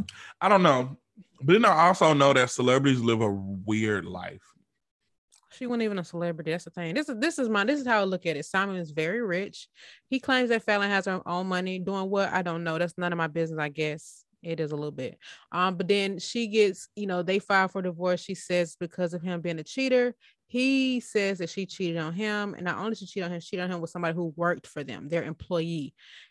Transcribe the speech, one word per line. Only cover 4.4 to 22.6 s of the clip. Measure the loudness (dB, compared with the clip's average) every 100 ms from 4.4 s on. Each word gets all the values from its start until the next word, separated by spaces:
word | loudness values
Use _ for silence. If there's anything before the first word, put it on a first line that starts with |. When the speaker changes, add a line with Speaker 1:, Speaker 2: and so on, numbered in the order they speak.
| -20 _ _ _ _ _ _ _ _ _ _
Speaker 2:
She | -10 -6
wasn't | -2
even | -2 -2
a |
celebrity. | -6 -4 -4 -4 -4
That's | -4
the | -6
thing. | -8 -4
This | -2 -4
is, | -2
this | -2 0
is | 0
my, | 2
this | 2 0
is | 2
how | 2
I |
look | 2 -2 -2
at | -4
it. | -2
Simon | -2 0 -4
is | -6
very | -4 -2 -2
rich. | -2 -2 -4 -10 -20 _ -20 -20 _
He | -4
claims | 0 2 2
that | 0
Fallon | 2 0 2
has | 0
her | 0 -4 -4
own | -4 -2
money. | -2 -2 -4
Doing | -4 -4 0
what? | 0 0
I | 0
don't | -2 -2
know. | -2 -2
That's | -2 -2
none | -2
of | -2
my | -2
business, | -2 -2 -2
I | -4
guess. | -2 -4 -6 -12 -20 _ _
It | -8 -6
is | -4
a | -6
little | -8
bit. | -8 -10 -12 -20 -20 _
Um, | 0 0 0
but | 2
then | 2 2 -4
she | -6 -4 0
gets, | 4 4 2 -10 -8
you | -4
know, | -2
they | 0 0
file | 2 2 2
for | 0
divorce, | -6 -2 -2 -2
she | -4
says, | -10 -2 0 0 -4
because | -8 -4 -4
of | -4
him | -6 -4
being | -4 -6
a |
cheater. | -6 -4 2 2 2 -2 _ _ _
He | 0 2 4 2 0
says | -2 0 0 0
that | -4
she | -6 -8
cheated | -4 -4 -2
on | -4
him. | -4 -2 -2 -4
And | -6